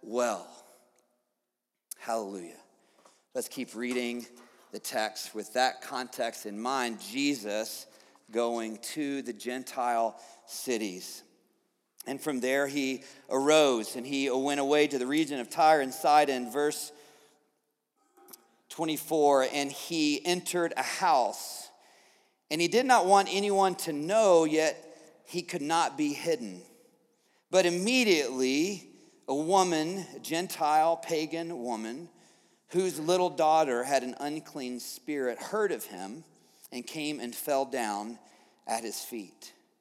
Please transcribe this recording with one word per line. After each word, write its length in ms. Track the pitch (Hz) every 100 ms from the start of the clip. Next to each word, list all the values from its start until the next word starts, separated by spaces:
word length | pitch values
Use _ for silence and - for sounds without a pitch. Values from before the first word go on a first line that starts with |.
well. 460 | - 117 120 98 87 - - - _ _ _ _ _ _ _ _ _ _ _ -
Hallelujah. 640 | - 113 101 98 85 78 - _ _ _ - _ _
Let's 140 | 127 120
keep 260 | - 120
reading 540 | 107 123 123 120 120 113 - - _ _
the 80 | 104
text 560 | - 123 107 - -
with 180 | 110 101
that 280 | 123 127 -
context 640 | - 131 123 - 117 - 107
in 140 | 104
mind, 400 | 120 135 120 107
Jesus 880 | 98 120 143 139 104 104 113 - - - - _ _
going 460 | 113 117 117 113 107 -
to 280 | - 143 139
the 100 | 123
Gentile 880 | 104 113 127 127 - 123 117 113 - - - -
cities. 760 | - - 117 107 92 90 - - _ _ _ _ _ _ _ -
And 140 | 135
from 180 | 156 135
there 300 | 127 135 139
he 340 | 143 135 131 - - -
arose 680 | 135 139 156 147 120 107 131
and 100 | 127
he 240 | 139 135
went 300 | 127 135 143
away 260 | 139 151 147
to 120 | 139
the 80 | 127
region 340 | 151 156 139
of 100 | 113
Tyre 300 | - 156 156
and 120 | 135
Sidon, 600 | 123 165 147 147 131 120
verse 400 | 127 147 151 - - - - _ _ _ _ _ _ _ _ _ _ - - _ _ _
twenty-four, 800 | - 165 151 - 160 147 139 131
and 200 | 143 139
he 520 | 135 - 170 151 147
entered 480 | 165 175 170 180 170 165
a 60 |
house. 840 | 131 - 185 147 113 - - - - - _ _ _ _ _ _ _
And 80 | 156
he 80 | 170
did 180 | 202 262
not 180 | 240
want 240 | 185 196 196
anyone 420 | 190 202 196 190
to 180 | 180 -
know, 520 | 147 151 214 214 175
yet 400 | 160 156 160 - - - - -
he 180 | - 175
could 180 | - 180
not 380 | 147 165 151 135
be 140 | 147
hidden. 500 | 143 156 156 113 92 90 - _ _ _ _ _ _ _
But 160 | 185 175
immediately 1160 | 170 196 254 233 165 131 127 131 139 175 196 - - - _ -
a 40 |
woman, 720 | 139 156 190 180 160 156 190 170 139
a 20 |
Gentile 760 | 127 160 185 - 151 156 160 165
pagan 680 | - 165 156 160 165 170
woman, 460 | 120 113 110 127 170 _ _ _ _ _ _
whose 300 | 175 185 147
little 300 | 160 185 180
daughter 560 | 139 156 160 151 120
had 180 | 127 139
an 120 | 123 120
unclean 600 | 143 156 151 151 127 123
spirit, 580 | - - - 147 127 117
heard 320 | - 208 208
of 140 | 139
him 400 | - 92 95 131 165 _ _ _ -
and 140 | 127 120
came 340 | 160 147 151
and 140 | 120
fell 320 | 120 - 139 135
down 520 | 131 113 101 107 117 - _ _ _ -
at 160 | 113
his 180 | 113 -
feet. 520 | - 120 92 _ - _ _ _